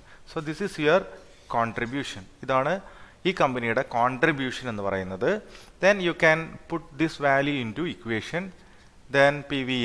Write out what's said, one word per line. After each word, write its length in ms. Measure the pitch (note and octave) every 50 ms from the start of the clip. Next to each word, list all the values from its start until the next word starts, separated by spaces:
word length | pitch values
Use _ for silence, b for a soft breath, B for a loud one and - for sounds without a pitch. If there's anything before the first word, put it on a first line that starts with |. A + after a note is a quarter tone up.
| B B B B B -
So 100 | - E3 D3+
this 140 | D3+ D#3 D3+ G3+
is 80 | F#3+ - - D3+
your 140 | D3 E3 F#3+ F#3+ - - - - - - - - - -
contribution. 680 | A#2 A#2 A#2 G2 - A#2 A#2 C3 C#3+ B2 - - G2+ F#2+ - - - -
ഇതാണ് 300 | C3 C3+ C3 C3+ D3 F3+ G3 - B B B B B B B -
ഈ 60 | F3+ F3+ -
കമ്പനിയുടെ 400 | E3 C3+ B2+ B2+ A#2 A#2 A2+ B2+
കോൺട്രിബ്യൂഷൻ 880 | C3+ - - A#2 A#2+ B2+ C3 B2 E3 D#3+ D3+ C3+ C3+ B2+ A2+ - B2+ B2
എന്ന് 140 | A2 G2+ G2
പറയുന്നത്. 460 | G2 F#2+ F#2+ F#2+ F#2 F#2+ F2+ A#2 D#3+ G3+ G#3+ - B B B B B B - F3+
Then 140 | F#3+ G#3 G3 F3+
you 60 | E3+ D#3+ - E3+
can 160 | D#3+ D#3+ D#3+ E3 E3 - - - -
put 120 | E3+ D#3+ - - D3 C3+
this 120 | D#3+ D#3 - - C#3+
value 300 | C#3 C3+ C#3 C#3 D3 C#3+ C3+ A#2+
into 180 | A2 G#2 D3 E3+ E3 A#2
equation. 480 | - - A2+ A2+ G#2+ - - - E3+ F#3+ F#3+ - b b b b b b b b b - - B2+
Then 180 | C#3 C#3 C#3+ D3 D3 C#3+ -
പി 80 | C#3+ C3+ C3 B2
വി 100 | C3 B2